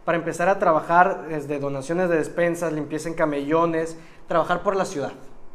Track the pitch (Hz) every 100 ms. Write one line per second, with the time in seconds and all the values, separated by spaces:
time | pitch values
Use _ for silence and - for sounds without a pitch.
0 | - 165 160 139 175 196 190 156 151 170
1 | 185 185 151 156 139 147 139 139 135 170
2 | 185 165 147 - 170 170 170 156 143 156
3 | 165 165 156 143 139 160 170 160 165 165
4 | - - - 170 156 175 202 196 180 147
5 | 127 - - - -